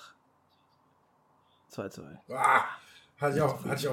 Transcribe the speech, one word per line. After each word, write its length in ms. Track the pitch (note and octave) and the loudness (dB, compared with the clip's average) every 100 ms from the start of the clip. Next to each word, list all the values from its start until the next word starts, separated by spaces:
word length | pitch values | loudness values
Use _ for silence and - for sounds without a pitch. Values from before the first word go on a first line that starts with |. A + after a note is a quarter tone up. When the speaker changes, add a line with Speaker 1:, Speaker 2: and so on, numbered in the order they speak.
| - - _ _ _ _ _ _ _ _ _ _ _ _ _ _ _ | -16 -20 _ _ _ _ _ _ _ _ _ _ _ _ _ _ _
Speaker 1:
zwei 200 | - G2+ | -10 -10
zwei. 300 | - D2+ - - | -12 -16 -18 -12
Speaker 2:
Ah, 360 | - - - - - - - - _ | 0 4 4 2 -8 -18 -20 -20 _
hatte 160 | D3 C#3 | 0 2
ich 40 | |
auch, 220 | D3 - - | 2 0 -4
hatte 100 | C3+ | -2
ich 80 | |
auch 40 | C#3 | -2